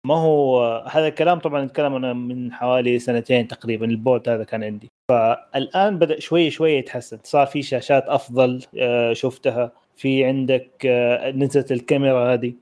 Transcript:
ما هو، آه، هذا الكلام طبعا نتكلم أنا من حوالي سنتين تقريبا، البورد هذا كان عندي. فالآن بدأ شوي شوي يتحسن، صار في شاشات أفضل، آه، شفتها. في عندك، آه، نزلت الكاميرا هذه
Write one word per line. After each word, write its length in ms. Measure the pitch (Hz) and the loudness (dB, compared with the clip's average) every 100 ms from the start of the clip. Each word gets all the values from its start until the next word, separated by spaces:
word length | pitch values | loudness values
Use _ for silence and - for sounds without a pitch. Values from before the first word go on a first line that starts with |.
| 127 | 0
ما 80 | 160 | 2
هو، 480 | 160 151 139 123 | 4 4 4 2
آه، 240 | 120 113 127 | 2 -2 -2
هذا 200 | 156 156 | 0 0
الكلام 320 | 151 160 175 | 2 2 2
طبعا 260 | 160 143 135 | -2 -4 -4
نتكلم 300 | 165 147 131 | -2 -2 -2
أنا 180 | 127 | -4
من 400 | 123 123 123 123 | -6 -6 -8 -10
حوالي 460 | 120 123 127 123 120 | -6 0 2 2 0
سنتين 480 | 120 120 113 127 113 | 0 -4 0 0 0
تقريبا، 380 | - 113 110 113 | -8 -6 -4 -2
البورد 440 | 113 120 120 - | -2 0 0 0
هذا 140 | 113 | -4
كان 200 | 110 110 | -4 -8
عندي. 240 | 107 104 110 _ - | -8 -10 -16 _ 0
فالآن 880 | 120 113 117 - 139 135 185 202 185 | 2 4 0 -4 -6 -4 0 0 2
بدأ 200 | 160 156 | 0 0
شوي 300 | - 165 160 | 0 0 0
شوي 240 | 139 160 | 0 0
يتحسن، 440 | 143 131 123 - 110 | 0 -2 -12 -12 -18
صار 240 | - 147 139 | -2 2 2
في 140 | 151 | -2
شاشات 420 | 135 123 - 139 | -4 -6 2 2
أفضل، 580 | - 143 - 120 127 127 - 110 | 2 -2 -2 2 2 0 -10 -4
آه، 340 | 123 120 117 | 0 0 0
شفتها. 580 | 113 131 - 135 117 123 _ _ _ | 0 -4 -2 -4 -2 -4 _ _ _
في 280 | 135 135 131 | -2 2 2
عندك، 440 | 135 131 127 127 _ 135 | 0 0 0 -2 _ 0
آه، 460 | 123 120 120 131 | 2 2 0 -2
نزلت 400 | 135 139 143 127 | -2 0 0 0
الكاميرا 600 | 123 120 143 139 127 123 | -4 0 2 2 2 2
هذه 200 | 123 120 120 | 0 -2 -8